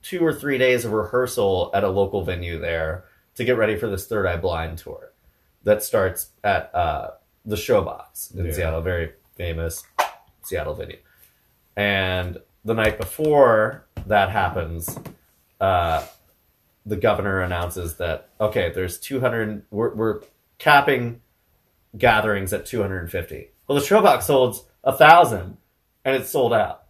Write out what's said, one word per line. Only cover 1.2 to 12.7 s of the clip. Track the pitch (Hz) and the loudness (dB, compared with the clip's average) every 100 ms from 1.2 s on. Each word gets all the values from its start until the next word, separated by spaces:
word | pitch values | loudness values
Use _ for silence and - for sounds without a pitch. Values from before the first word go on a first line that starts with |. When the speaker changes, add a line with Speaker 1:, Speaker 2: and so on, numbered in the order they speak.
| 123 - 98 92 87 | 0 0 2 2 0
Speaker 1:
at | 98 | 0
a | 104 | 0
local | 98 98 101 | 0 0 -2
venue | 87 87 87 82 | -4 -6 -6 -6
there | 82 82 80 87 - _ _ - | -4 -4 -4 -6 -14 _ _ -4
to | |
get | 120 120 | 0 2
ready | 107 104 | 2 0
for | 113 | -4
this | 95 - | -6 -4
Third | 107 92 | -2 -2
Eye | 85 | -2
Blind | 90 82 82 82 | -2 -2 -6 -10
tour | - - - _ _ _ _ _ | -14 -16 -18 _ _ _ _ _
that | 104 107 | 2 2
starts | - 110 92 87 - _ | 2 0 0 -4 -12 _
at, | 104 92 - 87 | -2 -2 -2 -2
uh, | 82 76 - - _ _ 107 | -2 -2 -8 -16 _ _ -8
the | 104 | -6
Showbox | - 101 85 - - - - 92 | 2 2 2 -10 -16 -16 -14 -8
in | 85 | -6
Speaker 2:
Yeah. | |
Speaker 1:
Seattle, | 76 80 80 | -4 -4 -2
very | 85 87 80 - _ - | -4 -4 -6 -12 _ -12
famous | 87 80 82 - - - - - _ _ | -8 -6 -6 -8 -12 -6 -6 -6 _ _
Seattle | - 85 76 | -10 -8 -6
venue. | - - - _ _ _ _ _ _ _ - | -10 -12 -16 _ _ _ _ _ _ _ -4
And | 104 98 92 92 90 87 _ _ | -2 0 -2 -2 -4 -8 _ _
the | 107 | -4